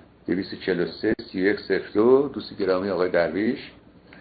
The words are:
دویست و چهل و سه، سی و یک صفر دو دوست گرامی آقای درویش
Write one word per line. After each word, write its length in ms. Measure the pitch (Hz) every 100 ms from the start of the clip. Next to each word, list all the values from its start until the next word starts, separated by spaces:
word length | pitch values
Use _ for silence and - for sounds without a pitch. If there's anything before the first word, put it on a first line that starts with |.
| - _ -
دویست 260 | 90 95
و 40 | 92
چهل 220 | - 90
و 60 | 82
سه، 300 | - 107 - -
سی 100 | 95
و 40 | 92
یک 140 | 101
صفر 300 | - 95 -
دو 360 | 104 117 131 143
دوست 240 | 113 - 107
گرامی 320 | 92 92 98
آقای 200 | 87 90
درویش 640 | 87 85 87 110 - - - - - - -